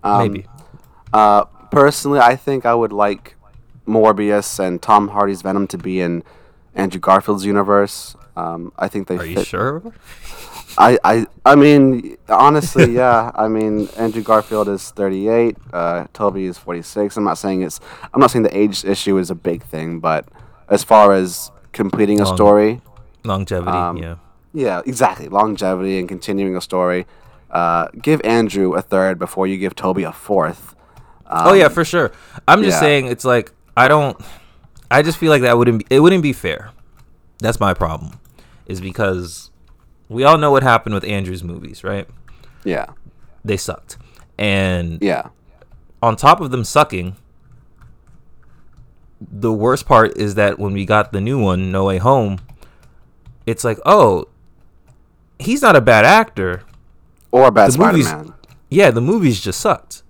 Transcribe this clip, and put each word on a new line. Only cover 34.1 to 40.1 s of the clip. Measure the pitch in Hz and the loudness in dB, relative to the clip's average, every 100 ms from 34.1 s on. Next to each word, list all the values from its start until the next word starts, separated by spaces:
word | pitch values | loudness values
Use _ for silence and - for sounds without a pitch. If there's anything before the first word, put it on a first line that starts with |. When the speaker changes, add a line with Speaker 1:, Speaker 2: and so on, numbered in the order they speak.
| 131 - - _ _ _ - - | -6 -16 -20 _ _ _ -20 -2
Speaker 2:
I | 127 | 0
just | 156 160 | 0 -2
feel | 165 | 2
like | 147 | 2
that | 123 120 | 4 4
wouldn't | 120 113 - | 2 0 2
be, | |
it | 131 | 4
wouldn't | 160 185 | 6 4
be | 151 | 0
fair. | 123 90 78 - - - _ _ _ _ _ | -4 -6 -8 -12 -20 -20 _ _ _ _ _
That's | 110 113 | -4 -2
my | 101 | -2
problem, | 87 85 80 78 - _ _ _ - - | -2 -4 -6 -14 -20 _ _ _ -20 -14
is | 92 | -12
because | 95 92 104 92 87 - - _ _ _ _ _ | -12 -4 -4 -4 -8 -14 -20 _ _ _ _ _
we | _ | _